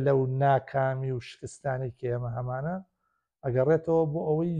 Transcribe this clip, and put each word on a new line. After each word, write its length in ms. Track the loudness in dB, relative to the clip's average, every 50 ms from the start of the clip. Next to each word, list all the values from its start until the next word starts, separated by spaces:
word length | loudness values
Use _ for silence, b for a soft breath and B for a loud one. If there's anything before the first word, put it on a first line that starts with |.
| 4
لەو 140 | 4 4 4 2 2 0 2
ناکامی 720 | 4 4 4 4 2 0 -2 0 0 0 0 -2 -4 -4 -4
و 40 | -6 -8 -10
شکستانی 680 | -14 -14 -14 -14 -14 -10 -6 -6 -4 -4 -6 -6 -8 -6
کە 80 | -4 -4
ئێمە 180 | -4 -4 -4 -4 -6 -6
هەمانە 380 | -6 -6 -6 -4 -4 -4 -6 -6 -8 -12 _ _ _ _ _ _ _ _ _ _ -6
ئەگەڕێتەوە 600 | -2 2 2 4 4 4 2 2 2 2 2 2 2
بۆ 100 | 0 -2 0 0
ئەوەی 280 | 0 0 0 0 -2